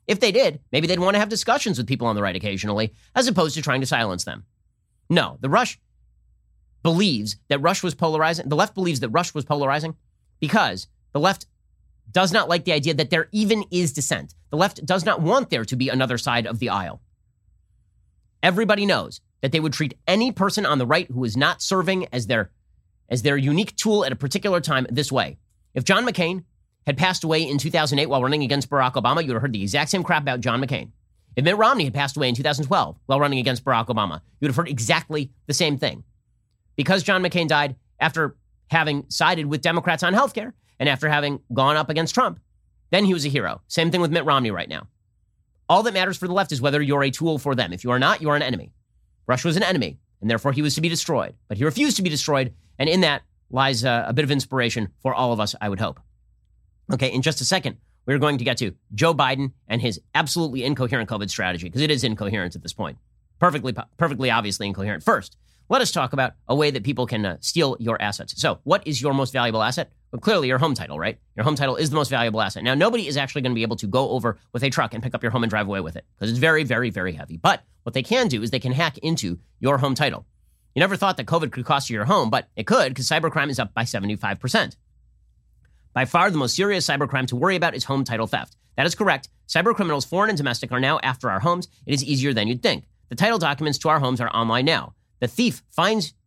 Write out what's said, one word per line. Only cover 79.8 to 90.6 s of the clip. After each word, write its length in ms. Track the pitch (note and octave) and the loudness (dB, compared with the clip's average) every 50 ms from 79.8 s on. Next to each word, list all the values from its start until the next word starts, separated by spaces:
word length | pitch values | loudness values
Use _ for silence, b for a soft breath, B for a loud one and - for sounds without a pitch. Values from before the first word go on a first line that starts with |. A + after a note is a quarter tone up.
| C#3 C#3 B2+ | 2 0 2
title. 320 | A#2 D3+ B2+ D2 - - _ _ _ _ _ _ _ _ _ - | 2 0 0 0 -4 -12 _ _ _ _ _ _ _ _ _ 0
You 60 | C3+ | 2
never 140 | F3 F#3+ G3 | 2 2 2
thought 220 | - G3+ F#3+ F3+ - | 0 0 0 0 -2
that 80 | B2 | -4
covid 260 | - D#3+ E3+ D#3 B2+ | -2 -2 -2 -2 -2
could 140 | - C3 A#2+ | -6 -8 -2
cost 240 | - D3+ C#3 C3 - | 0 0 0 0 -2
you 60 | A#2 | -4
your 100 | G#2+ G#2 | -2 0
home, 240 | C3+ G3+ - B2 A2 | 2 2 2 2 2
but 180 | G#2+ A#2+ - _ _ | 0 -2 -2 _ _
it 120 | - G#2+ - | -8 -2 2
could, 260 | A3 C4 D#3+ C3 C3 | 2 2 2 2 0
'cause 140 | C3 C3 - | -4 -2 0
cybercrime 420 | D#3 E3 D#3+ D#3+ - D#3 C#3 D3 | 0 0 0 0 -2 -2 -2 -2
is 80 | C3 B2+ | -2 -4
up 160 | A#2+ G2+ - | -4 -4 -2
by 120 | A2+ A#2 | -4 -4
seventy-five 540 | - - G#2 G2 G#2 G#2+ G2 - G2+ G2+ - | -4 -4 -4 -4 -4 -4 -4 -4 -6 -6 -4
percent. 380 | - B2+ - A3+ D3 - - _ _ _ _ _ _ _ _ _ _ _ _ _ _ _ _ _ _ _ _ _ _ _ - | -6 0 0 0 0 0 -6 _ _ _ _ _ _ _ _ _ _ _ _ _ _ _ _ _ _ _ _ _ _ _ -2
By 100 | B2 C3 | -2 -2
far 260 | B2+ - E3+ F3+ G#3 | 2 4 4 4 4
the 80 | F3 D3+ | 2 2
most 180 | C3 A#2 - - | 0 0 0 0
serious 280 | F#3+ G#3 G3+ F3+ - | 0 0 0 0 0
cybercrime 400 | - C#3+ C#3+ D3 - C#3 C3 B2+ B2 | 0 0 0 -2 -2 0 -2 -2 -2
to 100 | B2 B2 | -2 0
worry 180 | D3+ F#3+ F#3 | 0 2 2
about 180 | F3 F3+ E3 - | 2 0 0 -2
is 120 | - - | -4 -4
home 180 | - C3+ C#3 C3 | -2 -2 -2 -2
title 240 | - A#2+ G#2+ A2+ G#2 | -2 -2 -4 -2 -2
theft. 300 | - F#2 C2 - - _ _ _ - | -2 -4 -6 -8 -16 _ _ _ -2
That 100 | - C#3 | 0 0
is 100 | F3 E3 | 0 0
correct. 340 | - G#3+ F#3+ D3 C3+ - - _ _ _ - | 0 2 2 2 0 -2 -12 _ _ _ -2
Cybercriminals, 580 | - D#3+ F3+ A#3 A3 - G3 E3 D3+ C#3+ C3 | 0 2 2 2 2 0 0 -2 0 -2 -4
foreign 240 | - E3 F#3 G#3 A3 | -4 -2 0 0 0
and 80 | G#3 D3 | 0 0
domestic, 360 | C#3+ C3 A#2+ - | -2 -2 -2 -4